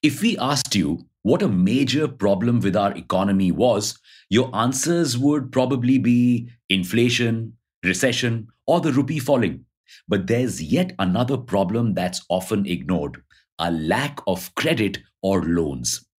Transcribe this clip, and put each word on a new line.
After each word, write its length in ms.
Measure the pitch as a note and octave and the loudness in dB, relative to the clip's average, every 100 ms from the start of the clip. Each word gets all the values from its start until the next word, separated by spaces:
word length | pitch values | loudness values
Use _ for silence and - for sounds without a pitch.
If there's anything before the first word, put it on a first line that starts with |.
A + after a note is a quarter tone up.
If 180 | D3+ B2+ | 0 2
we 160 | A3 G#3 | 0 0
asked 360 | C3 C#3+ - | -2 -2 -2
you 320 | G2+ D2+ D#2+ - _ | 0 0 -2 -8 _
what 200 | G#2 C3+ | 0 2
a 60 | G2+ | 2
major 600 | F#2 F#2 B2+ C3+ C3 D3+ | 2 2 2 2 0 -2
problem 500 | - G2 G2 A#2 A#2+ | -2 0 2 2 2
with 160 | G2 | 2
our 180 | G2 G2+ - | 0 0 -2
economy 560 | - F#2 G2 G2 F#2+ | -4 0 2 2 2
was, 440 | D#2+ B2 G#2 G#2 - _ - _ | 2 2 2 -2 -10 _ -20 _
your 220 | G#2 B2 | 0 2
answers 640 | G#2 A#2+ B2+ D#3 E3+ D#3+ A#2+ | 0 0 0 0 0 0 2
would 360 | C#3 D3 B2 | 2 0 0
probably 440 | B2+ B2+ C3+ B2 C3 | -2 0 0 2 2
be 520 | A#2+ A#2+ B2 A#2+ A#2+ - _ | 4 4 4 2 -4 -18 _
inflation, 840 | G2 F2+ A2 A#2+ A#2 A#2 A2+ A2+ - _ _ | -2 0 2 2 2 0 -2 -6 -14 _ _
recession, 640 | F#2 F#2 C3 A#2 B2 A2+ G#2 _ - | -4 0 0 0 -2 -4 -8 _ 0
or 140 | E3+ | 0
the 120 | C#3+ | 2
rupee 280 | C3 C#3 D3+ | 0 0 -2
falling. 440 | B2 C3+ G2+ C2 - _ _ - - | 0 2 2 -4 -16 _ _ -20 -2
But 180 | G2+ F#2 | -2 0
there's 340 | A#2 B2+ - | 0 0 -4
yet 320 | D#2 C#3+ F3+ - | -2 0 0 -2
another 380 | F#2 F#2 B2 C#3 | 0 0 0 -2
problem 580 | - G#2 F#2 A2+ A#2 | -2 -2 0 0 0
that's 260 | F#2 F2+ - - | -2 -4 -6 -4
often 380 | F#2 - G#2+ G2 | -4 -2 -2 -2
ignored, 560 | F2 - F2 D2 C#2 _ _ _ - | -4 -2 -2 -2 -10 _ _ _ -6
a 100 | E2+ | -4
lack 480 | E2 D#2+ G#2+ C#3+ C#3+ - | -2 0 -2 -2 -6 -4
of 260 | F2+ - - | -4 -6 -4
credit 420 | - A#2+ G#2 F#2+ _ _ | -2 0 -2 -4 _ _
or 220 | F#2+ G2 | 0 0
loans. 600 | D#2+ E2+ D#2 B1+ A#1+ - _ _ | 0 0 0 -4 -6 -8 _ _